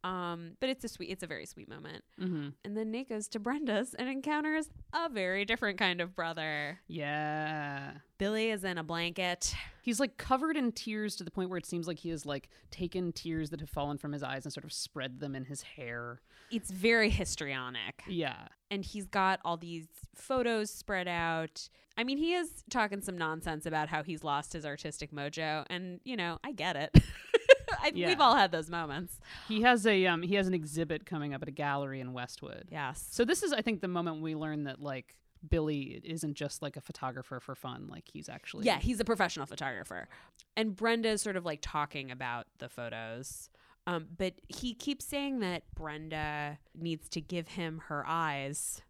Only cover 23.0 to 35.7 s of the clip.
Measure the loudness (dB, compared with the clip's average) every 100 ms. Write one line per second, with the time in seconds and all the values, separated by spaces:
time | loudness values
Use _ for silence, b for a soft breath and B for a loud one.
23 | -6 -2 -2 -2 -4 -4 -2 0 0 -2
24 | -4 -6 -2 -2 -2 -8 -6 -6 -8 -8
25 | -10 -6 -6 -4 -2 -2 -4 -8 -6 -10
26 | -6 -2 -2 -4 -8 -4 -2 0 10 10
27 | 10 -8 2 4 12 10 10 0 2 4
28 | 4 8 10 10 8 4 -2 -4 -4 -4
29 | -6 -10 B B B 6 8 8 8 8
30 | 6 4 2 2 4 2 0 -2 -2 -2
31 | -4 -4 -2 -4 -6 -2 0 0 -2 -4
32 | -6 -6 -8 -10 -12 -12 -10 -6 -6 -6
33 | -8 2 4 4 2 2 0 0 0 0
34 | 0 -2 -4 -2 -2 -2 -4 -4 -6 -6
35 | -8 -20 _ _ 2 4 4